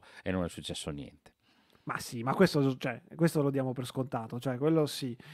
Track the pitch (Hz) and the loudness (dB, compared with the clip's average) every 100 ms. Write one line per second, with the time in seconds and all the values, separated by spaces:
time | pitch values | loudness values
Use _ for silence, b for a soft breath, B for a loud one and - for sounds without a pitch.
0 | B B 95 92 85 - 73 - 82 73 | B B -2 0 -2 -4 -8 -8 -6 -8
1 | - - - _ b b b _ - 120 | -10 -16 -20 _ b b b _ -8 -8
2 | - 120 123 135 180 151 135 127 135 120 | -6 -4 -2 6 6 6 2 2 -4 -4
3 | - - 165 156 139 135 131 123 123 131 | -10 2 2 4 2 2 0 -2 -4 -4
4 | 127 123 113 120 135 123 151 160 147 - | -2 -4 -4 -4 -4 0 2 4 2 -2
5 | 131 117 B | -6 -6 B